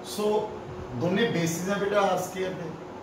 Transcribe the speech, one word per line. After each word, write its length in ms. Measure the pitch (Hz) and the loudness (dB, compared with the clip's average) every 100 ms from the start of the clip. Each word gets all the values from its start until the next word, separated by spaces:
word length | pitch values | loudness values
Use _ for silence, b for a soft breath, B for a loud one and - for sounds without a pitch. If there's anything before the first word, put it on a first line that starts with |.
ਸੋ 460 | - - 208 214 - - - - - 123 | -8 -2 2 2 0 -6 -10 -10 -8 -2
ਦੋਨੇ 280 | 175 208 - | 2 4 2
ਬੇਸਿਸ 380 | - 165 - 185 | 2 0 0 0
ਆ 60 | 202 | 0
ਬੇਟਾ 220 | 196 202 | 2 4
ਆਰ 180 | 190 180 | 4 4
ਸਕੁਏਅਰ 320 | - 185 185 | 0 -4 -4
ਦੇ। 200 | 180 165 - - - | -4 -8 -10 -12 -12